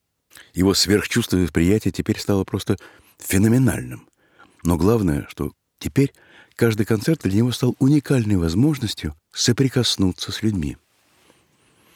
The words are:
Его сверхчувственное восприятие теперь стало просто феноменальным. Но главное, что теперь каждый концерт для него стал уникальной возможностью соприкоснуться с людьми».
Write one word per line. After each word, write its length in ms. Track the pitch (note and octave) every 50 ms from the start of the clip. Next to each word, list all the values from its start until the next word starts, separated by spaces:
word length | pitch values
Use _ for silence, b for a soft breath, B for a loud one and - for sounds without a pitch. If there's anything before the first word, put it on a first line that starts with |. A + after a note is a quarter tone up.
| _ _ _ _ _ _ B B B B B
Его 220 | E2+ F#2 G2 F2+
сверхчувственное 720 | - - F2 G2+ G2+ - - - A#2+ A2 - - F#2 F2+
восприятие 460 | D#2+ - E2+ E2 F2+ G#2 A2 - G2
теперь 280 | - - E2 - G#2 -
стало 240 | - - G2+ G2 F#2+
просто 340 | - - F#2+ - - G2+ - B B B B B B B
феноменальным. 920 | B - - - G2 G#2 A2 C3 C3 C3 A#2 - - - B1 - - - _ _ b b b b b b b b b b
Но 140 | E2 F2
главное, 480 | D#2 E2+ G#2 A#2 A2+ G2+ E2+ D2 C#2 - -
что 240 | - - C#2+ C#2+ - _ _ _ _ -
теперь 340 | - - - C3+ C#3 C3+ - b b b b b b b b
каждый 300 | - A#2+ A#2 G#2+ G#2+ G#2+
концерт 360 | - A2+ G#2 A2 D#3+ E3 - -
для 140 | F#2+ F#2+
него 140 | G#2+ A#2+ B2
стал 240 | A2+ - - B2 G#2+ -
уникальной 560 | - C3+ D3+ D3 - - C#3+ B2+ A2 G#2 G2+
возможностью 800 | F2+ E2 E2 D#2+ G2+ C3+ D#3 D3+ B2+ A#2 G2 - - - D2+ D2 _ _ _
соприкоснуться 1000 | - - - - A#2+ - C3+ B2+ - B2+ A2+ - - - F#2+ F#2 F2 - - -
с 120 | G2+ - G#2+
людьми». 340 | A2 G#2 F#2 D2 C#2 - - _ _ _ _ _ b b b b b b b b b b b b b b b b b b